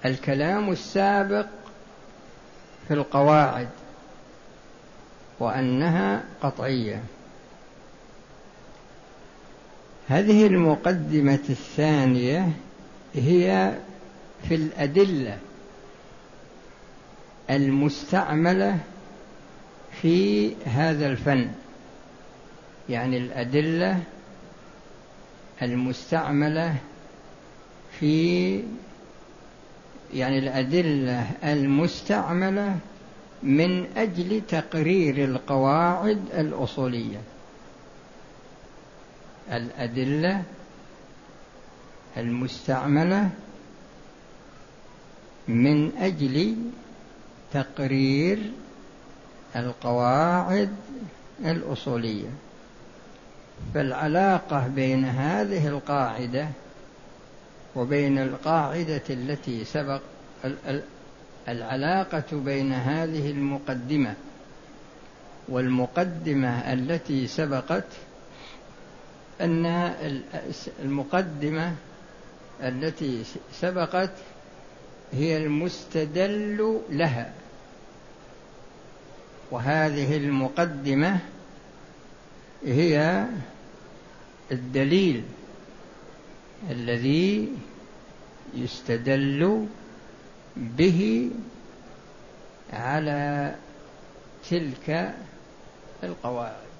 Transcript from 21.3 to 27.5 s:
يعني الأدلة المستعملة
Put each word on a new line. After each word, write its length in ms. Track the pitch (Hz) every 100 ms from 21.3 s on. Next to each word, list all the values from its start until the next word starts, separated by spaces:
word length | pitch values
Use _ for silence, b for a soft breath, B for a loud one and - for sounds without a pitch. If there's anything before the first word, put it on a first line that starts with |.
| 135 117 - - - - - - - - - - - - - -
يعني 280 | 120 123 127
الأدلة 840 | 123 131 120 139 156 165 180 190 170 - - - - - - - - - - - - - - -
المستعملة 1120 | 123 123 127 127 - 160 143 143 151 156 170 143 - - - - - - -